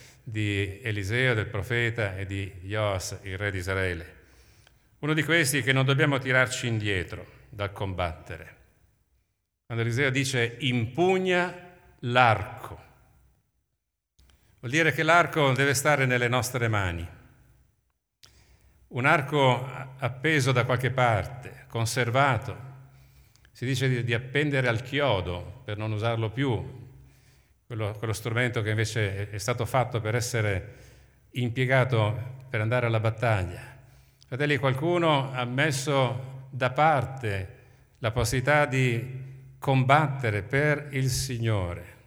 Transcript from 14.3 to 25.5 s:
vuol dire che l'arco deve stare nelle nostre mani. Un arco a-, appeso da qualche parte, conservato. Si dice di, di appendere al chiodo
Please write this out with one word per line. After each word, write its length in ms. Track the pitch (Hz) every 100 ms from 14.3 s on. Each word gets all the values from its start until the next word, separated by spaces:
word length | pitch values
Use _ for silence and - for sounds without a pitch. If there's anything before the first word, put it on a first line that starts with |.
| _ _ _
vuol 100 | 117
dire 220 | 156 160
che 100 | 147
l'arco 500 | 160 170 156 160 139
deve 220 | 127 139
stare 320 | 135 151 139 127
nelle 220 | 123 120
nostre 400 | 127 120 123 117
mani. 380 | 104 90 85 85 - - _ _ _ _ _ _ _ _ _ - _ _ _ _ _ _
Un 160 | 120
arco 600 | 139 160 135 147 131 117 -
a-, 280 | - - -
appeso 540 | 120 - 160 156 135
da 120 | 131
qualche 260 | 117 120 120
parte, 720 | 131 120 104 82 - - - -
conservato. 1000 | 117 113 131 117 131 139 117 - - - - - - - - _ _ -
Si 160 | - 123
dice 220 | 135 135
di, 160 | 123
di 100 | 113
appendere 540 | 117 131 143 151 135 127
al 140 | 113
chiodo 800 | - 135 139 98 90 87 87